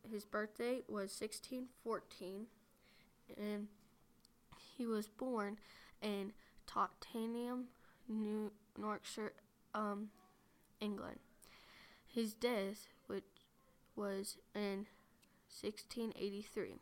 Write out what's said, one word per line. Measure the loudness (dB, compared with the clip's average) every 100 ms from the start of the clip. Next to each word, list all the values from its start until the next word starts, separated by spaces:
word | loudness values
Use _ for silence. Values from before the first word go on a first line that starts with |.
| -4
his | -6 -2
birthday | -2 -2 0 2 2 2
was | 0 0
sixteen | -2 -2 -4 -4 -4 -4 -4
fourteen, | 0 0 -2 -8 -6 -6 -8 -12 -20 -20 -20 -20 -20 -20 -12 -4
and | 0 0 -2 -8 -20 -20 -20 -20 -20 -20 -20 -18 -16 -2
he | 4
was | 4 2
born | 0 2 4 2 0 -10 -18 -18 -2
in | 2 2 0 -6 -20 -16 -2
Tottenham, | 4 4 2 -6 -2 0 0 0 0 -4 -10 -20 -16 -2
New, | 2 4 2 0 -4 -14 -2
Yorkshire, | 0 0 -2 -4 -4 -6 -20 -20 -4 2
um, | 2 2 -2 -8 -20 -20 -20 -20 -20 0
England. | 0 2 -2 -6 -12 -20 -20 -20 -20 -20 -20 -20 -2
His | 2 2
death, | 4 4 4 2 -2 -10 -18 -4
which | -4 -4 -20 -20 -20 -20 -20 -10 -2
was | 0 2 0 -6 -4 2
in | 2 2 -2 -10 -20 -20 -20 -20 -18
sixteen | -4 -2 -4 -6 -2 0 2
eighty-three. | 0 0 -4 -2 -2 -4